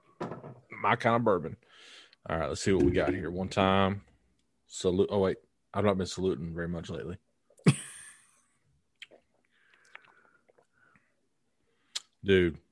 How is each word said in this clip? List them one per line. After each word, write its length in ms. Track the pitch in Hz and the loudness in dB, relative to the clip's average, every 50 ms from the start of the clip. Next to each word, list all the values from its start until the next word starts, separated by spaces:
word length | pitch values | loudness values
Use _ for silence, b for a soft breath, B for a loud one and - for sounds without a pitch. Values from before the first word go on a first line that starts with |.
| _ _ _ - - - - - - - - - _ _ 113 104 | _ _ _ -12 -10 -10 -10 -12 -14 -18 -18 -20 _ _ -10 -4
My 160 | 101 101 117 | 0 0 0
kind 180 | - - 117 117 | 2 2 2 2
of 60 | 120 117 | 2 2
bourbon. 320 | 110 95 87 78 80 - - b b b b b b b b b b b b _ - | 2 2 0 -2 -6 -10 -14 b b b b b b b b b b b b _ -6
All 80 | 82 80 | -4 -4
right, 100 | 76 67 | -2 -4
let's 140 | 78 - | -4 -2
see 100 | - 104 | 0 2
what 100 | 95 87 71 | 4 4 4
we 80 | 71 | 4
got 200 | - 90 76 71 | 2 2 0 0
here. 180 | 71 - 76 80 | -2 -2 -6 -6
One 180 | 90 92 95 - | -6 -6 -6 -2
time. 500 | - 104 95 95 95 98 98 95 101 101 - - _ _ _ _ _ _ _ _ _ _ _ _ | 0 2 4 4 4 4 4 2 0 -4 -8 -14 _ _ _ _ _ _ _ _ _ _ _ _
Salute. 420 | - - - 92 87 95 98 - | -12 -4 -2 0 2 2 0 0
Oh, 60 | 104 101 | 0 0
wait. 180 | 95 92 - - _ _ _ _ _ _ - | 0 0 -2 -4 _ _ _ _ _ _ -4
I've 100 | 98 98 | 0 0
not 140 | 104 95 95 | 2 0 0
been 80 | 90 | -2
saluting 480 | - - 90 92 95 71 65 85 85 82 | -6 -6 -4 -2 -2 -2 -2 -6 -8 -8
very 120 | 85 85 | -6 -6
much 220 | 85 87 82 82 - | -6 -6 -8 -8 -10
lately. 300 | 82 69 - 80 90 - _ _ _ _ _ _ _ - _ | -10 -10 -10 -10 -12 -12 _ _ _ _ _ _ _ 0 _
<laughs> 80 | - - - - - - - - - - _ _ _ _ _ _ _ _ _ _ _ _ _ _ _ _ _ - - - - _ _ _ _ _ b b b b b b b b b b b b b b b b b b b b _ _ _ _ _ _ _ _ _ _ _ _ _ _ _ _ _ _ _ _ _ _ _ _ _ _ _ _ _ - - - _ _ _ - | 2 2 2 -4 -16 -20 -20 -20 -20 -20 _ _ _ _ _ _ _ _ _ _ _ _ _ _ _ _ _ -20 -20 -20 -20 _ _ _ _ _ b b b b b b b b b b b b b b b b b b b b _ _ _ _ _ _ _ _ _ _ _ _ _ _ _ _ _ _ _ _ _ _ _ _ _ _ _ _ _ -16 -16 -16 _ _ _ 2
Dude, 340 | 95 95 92 87 82 73 - - _ | 4 4 6 6 4 0 -4 -12 _